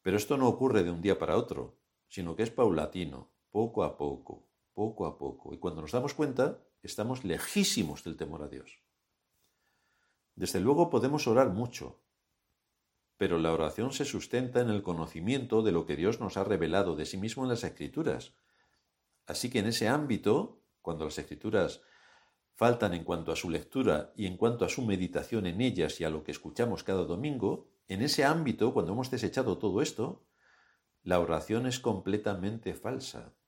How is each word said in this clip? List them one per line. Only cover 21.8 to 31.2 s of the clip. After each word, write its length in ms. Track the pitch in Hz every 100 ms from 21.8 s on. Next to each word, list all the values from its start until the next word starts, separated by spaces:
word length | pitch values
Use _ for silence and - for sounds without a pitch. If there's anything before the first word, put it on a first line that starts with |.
| _ _ - - _ _ _
faltan 380 | - 117 120 104
en 120 | 87
cuanto 280 | 82 85 80
a 40 | 82
su 120 | 90
lectura 640 | 78 - 135 117 76 -
y 120 | - 98
en 100 | 92
cuanto 300 | 113 120 87
a 20 |
su 140 | -
meditación 640 | 120 95 90 - - 113 92
en 160 | 87
ellas 380 | 127 107 78 -
y 40 |
a 60 | 80
lo 120 | 78
que 80 | -
escuchamos 520 | 73 78 - 120 110
cada 200 | - 95
domingo, 680 | 90 95 147 135 98 131 - _ _
en 140 | 95
ese 220 | 127 -
ámbito, 500 | 139 165 151 104 113
cuando 180 | 131 82
hemos 180 | 107 127
desechado 480 | 123 101 - 120 87
todo 220 | 107 92
esto, 460 | 156 - 131 190 _ _ _ _ _ _ _ _
la 160 | -
oración 480 | 90